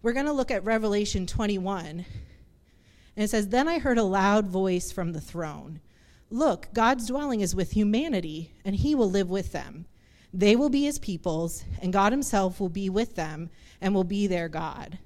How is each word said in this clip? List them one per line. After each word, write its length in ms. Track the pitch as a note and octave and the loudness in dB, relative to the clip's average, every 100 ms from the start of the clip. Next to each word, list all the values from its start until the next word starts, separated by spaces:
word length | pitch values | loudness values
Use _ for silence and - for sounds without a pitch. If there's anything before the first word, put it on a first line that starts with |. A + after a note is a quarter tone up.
we're 120 | A#3 | 0
gonna 200 | B3 C#4+ | 0 0
look 180 | D4 B3+ | 0 0
at 140 | A3 F#3+ | 0 2
Revelation 600 | A3 A3 G#3 G#3 F#3+ F#3 | 2 2 0 0 -2 -2
twenty-one. 800 | - G#3 G3 F#3 G3 D#3+ E3 F3+ - - - - _ _ _ _ - - - | 0 0 0 -2 -4 -6 -10 -10 -12 -14 -20 -20 _ _ _ _ -20 -16 -4
And 80 | |
it 60 | G#3+ | 0
says, 200 | A3 G3+ | 0 2
"Then 180 | A#3+ D#4+ | 2 2
I 100 | E4+ | 0
heard 220 | C4+ A#3 | 2 2
a 40 | |
loud 440 | G3+ F#3+ F#3+ G#3+ G3+ | 2 4 4 4 2
voice 440 | F#3 F#3+ F3+ - | 0 2 0 -2
from 220 | - E3+ | -6 -4
the 80 | D#3+ | -6
throne. 600 | - E3+ D#3 D3 D3 D#3+ - - - - _ | -8 -8 -8 -10 -14 -16 -18 -20 -20 -20 _
'Look, 420 | A3+ D4+ F3+ - | 0 2 2 -4
God's 320 | A#3 A3+ B3+ A3+ | 2 2 2 -2
dwelling 360 | C4 D4 A3+ | -4 -2 -2
is 120 | F#3 | 0
with 200 | F3+ F3 | 0 0
humanity, 800 | G#3+ G#3 A3 D#4+ G#3+ E3+ D#3 D#3+ - G3 | 2 2 2 0 -2 -4 -8 -10 -8 -4
and 100 | G3 | 0
he 200 | C#4+ D4 | 2 4
will 140 | G#3 | 4
live 200 | G3 F3+ | 2 0
with 220 | F#3+ - | -2 -4
them. 340 | D3 C3+ D3 E3+ - - - - | -8 -10 -14 -18 -20 -20 -20 -12
They 220 | F#3 G3+ A#3 | 2 6 6
will 140 | D4 | 4
be 160 | C#4 C#4+ | 2 0
his 120 | C#4+ | -2
peoples, 680 | - F3 F#3 D#3+ E3 - - - | -4 -4 -2 -2 -2 -6 -8 -6
and 140 | F3+ | 0
God 180 | G3 G3 | 4 4
himself 480 | C4+ C4+ G#3 F#3+ F#3 | 2 2 2 2 0
will 100 | F#3+ | -4
be 200 | F3 G3 | -2 -2
with 240 | F#3+ A#3 | 0 -2
them 380 | - D#3 D#3 E3+ - - - | -4 -6 -8 -12 -14 -20 -4
and 140 | F#3+ | 0
will 100 | G3 | 2
be 220 | F3+ G3+ G3+ | 2 0 0
their 240 | F3+ E3 | 0 -2
God. 480 | D#3+ D#3+ - - F#3 | -4 -6 -8 -12 -14